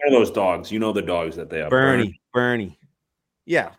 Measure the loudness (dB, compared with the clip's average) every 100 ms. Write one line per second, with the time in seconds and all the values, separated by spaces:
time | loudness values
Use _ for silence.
0 | 4 4 4 2 0 0 -4 -4 -2 -2
1 | -2 -4 -4 -8 -8 -8 0 2 4 2
2 | 0 -6 _ -2 0 -2 -6 -12 _ _
3 | _ _ _ _ -4 -2 -2